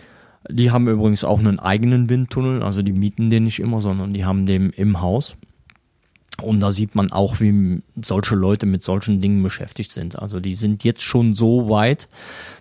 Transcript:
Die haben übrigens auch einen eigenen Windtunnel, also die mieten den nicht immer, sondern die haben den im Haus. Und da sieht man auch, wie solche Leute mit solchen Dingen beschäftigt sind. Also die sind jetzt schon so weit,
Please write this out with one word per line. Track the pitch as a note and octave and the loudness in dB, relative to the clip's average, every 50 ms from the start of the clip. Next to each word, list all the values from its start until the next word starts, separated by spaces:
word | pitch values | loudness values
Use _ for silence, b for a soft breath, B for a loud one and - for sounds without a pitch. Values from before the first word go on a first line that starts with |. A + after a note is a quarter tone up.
| B B B B B B B B B - | B B B B B B B B B -6
Die | - B2 B2 B2 | -2 2 2 4
haben | A#2 B2 A#2+ A#2 | 4 2 2 2
übrigens | A2 G#2+ G#2+ G#2+ G#2 G#2 - | 2 2 2 2 2 2 0
auch | - G#2 G#2 | 0 2 2
einen | G#2+ G#2 G2 - | 4 2 2 2
eigenen | - F#2 G2 G#2+ A#2 A#2+ B2 B2 B2 A2+ | 0 0 0 2 2 2 2 4 2 2
Windtunnel, | B2 B2+ B2+ - - C3 B2+ C3 C3 B2 - | 2 0 0 -2 -2 -2 -2 -2 -2 -2 -2
also | G2 G2 G2+ G2 | -2 -2 0 0
die | G2+ F#2+ | 0 0
mieten | F#2+ G2+ G2+ - - A2+ A2+ | 0 0 -2 -2 -2 0 2
den | A2+ A2+ A2+ | 2 2 2
nicht | A2+ G#2+ - | 2 0 -2
immer, | - A#2 A#2 A2 | -4 -4 -2 -2
sondern | G2+ G2+ F#2+ G2 F#2+ G2+ G2+ | -2 -2 -2 -2 -4 -4 -4
die | G2 F#2 | -2 -2
haben | F#2+ F#2+ G2 F#2+ | 0 0 0 2
den | F#2+ F#2+ F#2 G2 F#2 | 2 2 2 2 0
im | - - G2 G#2+ G2+ E2+ F2+ | 0 0 0 0 0 0 0
Haus. | F2 G2 B2+ D3+ - - - - - _ _ _ _ - _ _ _ _ _ _ _ _ _ _ - - - - | 0 0 0 -2 -4 -10 -20 -20 -20 _ _ _ _ -20 _ _ _ _ _ _ _ _ _ _ -14 -12 -8 -4
Und | A2 A2 G#2 | 0 0 2
da | G2+ G2+ G2 | 2 0 0
sieht | G2 G#2+ G2+ - | 0 -2 -2 0
man | G#2 G2 F#2+ - | 0 0 0 0
auch, | F#2+ G2+ G#2+ - - | 0 0 0 0 2
wie | A2 G#2 G#2 G2+ G2 F2+ F2+ E2 - _ - A#2+ G#2+ | 2 4 4 4 2 2 0 -2 -6 _ -14 -12 -6
solche | - F#2+ G2 F#2+ - G#2+ | -4 -2 -2 0 0 0
Leute | G2 F#2 F#2+ G#2 G2+ - | 0 2 2 2 2 2
mit | G2+ F#2+ F2+ - | 0 0 0 -2
solchen | - F#2+ G2 - G#2+ G#2 F#2+ | -2 -4 -2 0 0 -2 0
Dingen | F#2+ G2+ G#2 G2 F#2+ | 0 0 0 0 0
beschäftigt | F#2+ - - - - - - G#2 - - | -2 -4 -6 -12 -12 -10 -12 -12 -10 -10
sind. | - E2 E2+ - - | -10 -10 -10 -10 -10
Also | - G2+ G#2 F#2 | -10 -10 -8 -8
die | F#2 G2 F#2 | -6 -6 -6
sind | G#2+ A2 G#2 G#2+ G#2 - | -4 -2 -2 -2 0 0
jetzt | A#2 A2+ - - | -2 -2 -2 -4
schon | - - B2 A#2+ A2+ G#2 | -2 0 2 2 2 2
so | G2 A2+ A2+ A#2+ B2 A#2+ G#2+ | 2 2 4 4 2 2 2
weit, | A2 G#2 G#2+ B2 C#3+ - - - B B B B B B B B B B | 2 2 2 2 0 -2 -6 -16 B B B B B B B B B B